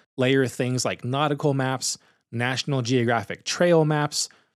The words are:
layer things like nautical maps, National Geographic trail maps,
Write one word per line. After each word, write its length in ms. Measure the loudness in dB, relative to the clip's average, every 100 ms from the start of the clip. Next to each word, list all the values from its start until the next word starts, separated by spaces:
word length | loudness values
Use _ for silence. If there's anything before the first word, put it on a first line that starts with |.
| _ -2
layer 300 | 2 4 2
things 380 | 0 -2 -2 -2
like 180 | -4 -4
nautical 480 | -2 0 0 0
maps, 440 | 0 -2 -4 -6 -8 _ _ _
National 500 | -4 -4 -4 -4 -2
Geographic 600 | 0 0 2 0 -2 -10
trail 420 | -6 0 4 4 4
maps, 420 | 2 -2 -4 -6 _ _ _